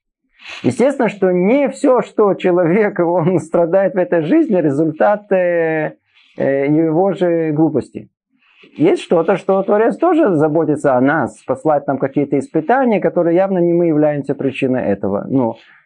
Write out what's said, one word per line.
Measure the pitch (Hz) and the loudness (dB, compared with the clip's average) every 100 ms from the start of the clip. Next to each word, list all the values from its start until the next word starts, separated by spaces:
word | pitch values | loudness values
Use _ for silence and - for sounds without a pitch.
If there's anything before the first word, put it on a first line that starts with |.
| _ _ _ _ - - | _ _ _ _ -20 -6
Естественно, | - 123 262 277 220 | -4 0 0 0 -2
что | - 190 | 0 0
не | 180 190 277 269 | 2 2 2 0
все, | - 285 247 | -2 0 2
что | - - 208 | 0 0 0
человек, | 180 185 175 165 202 208 - | 2 0 2 2 2 0 0
он | 170 180 165 175 | 0 0 0 -2
страдает | - 175 165 190 190 | 0 0 2 2 0
в | 190 | 0
этой | 175 175 | 0 0
жизни, | 156 311 269 180 | 2 2 2 0
результат, | 151 135 160 151 208 208 208 | 0 0 -2 0 0 0 0
э, | 190 175 170 160 160 151 - _ _ _ - | 0 0 0 0 -2 -4 -8 _ _ _ -4
э, | 135 139 139 | -2 0 2
его | 151 160 156 196 | 2 2 2 0
же | 156 180 165 156 | 0 0 0 -2
глупости. | 151 160 123 - - - _ _ _ _ _ - - | 0 0 0 -6 -12 -20 _ _ _ _ _ -14 -2
Есть | 160 349 | 0 0
что-то, | - 170 165 190 | 0 0 2 -2
что | - 190 | 0 -2
Творец | 190 208 233 196 | 0 0 0 0
тоже | 339 320 262 156 | 0 2 2 2
заботится | 156 160 151 143 147 127 | 0 0 0 0 0 2
о | |
нас, | 135 156 113 - - | 2 0 -2 -6 -8
послать | 127 156 147 143 | -4 0 0 0
нам | 135 | -4
какие-то | 135 147 143 143 | -2 -2 -2 -2
испытания, | 131 165 156 254 247 196 | -2 -4 0 0 0 0
которые | 165 180 170 170 | 0 0 0 2
явно | 196 185 | 0 0
не | 170 | 0
мы | 170 170 | 2 0
являемся | 151 151 147 139 127 | 2 0 -2 -6 -4
причиной | 135 127 131 127 | -4 -4 -2 -2
этого. | 101 98 101 101 - | -2 -4 -2 -4 -2
Но | 135 117 - - - | -2 -2 -4 -16 -20